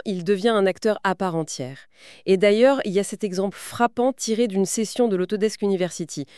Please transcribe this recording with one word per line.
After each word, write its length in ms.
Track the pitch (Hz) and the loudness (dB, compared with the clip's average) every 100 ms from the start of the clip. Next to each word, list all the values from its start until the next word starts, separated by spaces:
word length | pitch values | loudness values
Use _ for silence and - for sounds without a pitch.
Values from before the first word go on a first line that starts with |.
| - | -2
il 180 | 185 | -4
devient 260 | 175 196 233 | 0 0 2
un 160 | 214 190 | 2 2
acteur 320 | 180 214 208 | 0 -2 0
à 100 | 190 | -2
part 220 | 190 190 165 | -2 -2 -2
entière. 420 | 151 - 127 135 - _ - - - | -6 -8 -10 -12 -20 _ -20 -8 0
Et 100 | 190 | 4
d'ailleurs, 460 | 202 214 254 269 | 4 6 4 4
il 100 | 208 | 0
y 60 | 190 | -2
a 40 | |
cet 200 | 196 202 | -2 -6
exemple 320 | 208 180 196 - | -4 -2 -4 -6
frappant 560 | - - 240 247 247 | -12 -2 0 2 -2
tiré 360 | 254 226 220 240 | -2 -4 0 0
d'une 180 | 190 185 | 0 0
session 420 | - 214 - 240 | -2 -4 0 0
de 80 | 185 | 0
l'Autodesk 460 | 180 208 214 - | -2 -2 -2 0
University. 640 | 202 190 180 - 160 - 139 | 0 0 -2 -4 -8 -8 -10